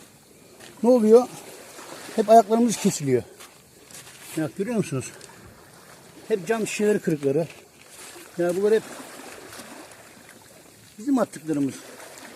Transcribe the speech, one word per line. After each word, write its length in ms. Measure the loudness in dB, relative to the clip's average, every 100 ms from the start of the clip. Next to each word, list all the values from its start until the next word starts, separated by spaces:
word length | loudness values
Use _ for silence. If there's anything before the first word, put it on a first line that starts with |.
| -20 -20 -20 -20 -20 -20 -20 -2
Ne 80 | 4
oluyor? 380 | 6 8 6 6 -8 -18 -20 -20 -20 -18 -16 -8 -2
Hep 140 | 8
ayaklarımız 460 | 8 8 2 2 2
kesiliyor. 460 | 0 0 0 0 0 -18 -20 -20 -20 -20 -20 -20 -20 -20 -12 -6
Ya 140 | -6 -6
görüyor 180 | -4 -2
musunuz? 360 | -2 -4 -8 -16 -20 -20 -20 -20 -20 -20 -20 -20 -20 -16 -4
Hep 180 | -4 -2
cam 200 | -4 -2
şişeleri 320 | 0 0 2
kırıkları. 480 | 0 0 0 0 -2 -8 -20 -20 -20 -20 -20 -20 -16 -4
Yani 180 | -2 0
bunlar 180 | 2
hep 80 | 2 0 -16 -18 -18 -18 -20 -20 -20 -20 -20 -20 -20 -20 -20 -20 -20 -20 -20 -20 -20 -20 -10
bizim 200 | 0 0
attıklarımız. 560 | 0 -4 -4 -2 -2 -6 -18 -20 -20 -20 -20